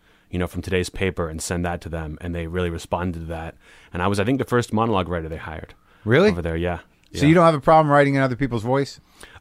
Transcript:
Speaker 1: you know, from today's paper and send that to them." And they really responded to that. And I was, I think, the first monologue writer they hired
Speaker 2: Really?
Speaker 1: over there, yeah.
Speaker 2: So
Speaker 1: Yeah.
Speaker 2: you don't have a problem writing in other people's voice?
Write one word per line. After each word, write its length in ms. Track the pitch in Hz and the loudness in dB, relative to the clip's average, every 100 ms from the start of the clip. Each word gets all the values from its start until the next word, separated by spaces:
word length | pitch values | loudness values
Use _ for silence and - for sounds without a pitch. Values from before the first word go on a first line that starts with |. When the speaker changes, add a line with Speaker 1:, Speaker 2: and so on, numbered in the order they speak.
| _ _ _ | _ _ _
Speaker 1:
you 80 | 90 | -6
know, 80 | 90 | -4
from 140 | 95 | -6
today's 280 | 87 92 90 | -2 -2 -2
paper 380 | - 95 87 82 | -2 -4 -2 -6
and 120 | 80 | -6
send 220 | - 87 87 | -6 -4 -4
that 160 | 87 | -6
to 80 | 82 | -8
them." 280 | 80 78 76 | -8 -8 -10
And 120 | 90 | -8
they 140 | 85 82 | -8 -6
really 220 | 90 87 | -4 -4
responded 480 | 85 - 87 92 85 | -6 -6 -4 -4 -6
to 60 | 82 | -8
that. 300 | 82 80 - _ - _ | -10 -12 -16 _ -20 _
And 80 | 87 | -4
I 60 | 92 | -2
was, 120 | 101 | 0
I 40 | |
think, 160 | 101 135 | 0 0
the 60 | 117 | 0
first 280 | 123 120 | -2 0
monologue 360 | 110 117 98 85 | -2 0 0 -2
writer 200 | 87 80 | -4 -6
they 80 | 80 | -10
hired 380 | - 80 - - _ _ 104 | -12 -12 -14 -20 _ _ 0
Speaker 2:
Really? 240 | 135 208 | 4 4
Speaker 1:
over 100 | 170 | 2
there, 160 | 82 82 | -2 -2
yeah. 220 | 87 85 - _ _ | -4 -4 -10 _ _
Speaker 2:
So 120 | - | 0
Speaker 1:
Yeah. 60 | 147 | 4
Speaker 2:
you 40 | |
don't 120 | 170 165 | 6 6
have 100 | 151 | 4
a 40 | |
problem 320 | 170 160 156 | 6 6 6
writing 220 | 143 139 | 4 4
in 80 | 139 | 2
other 140 | 135 120 | 0 0
people's 260 | 135 120 | -2 -2
voice? 380 | 113 131 139 - _ _ - - | 0 0 -2 -8 _ _ -20 -4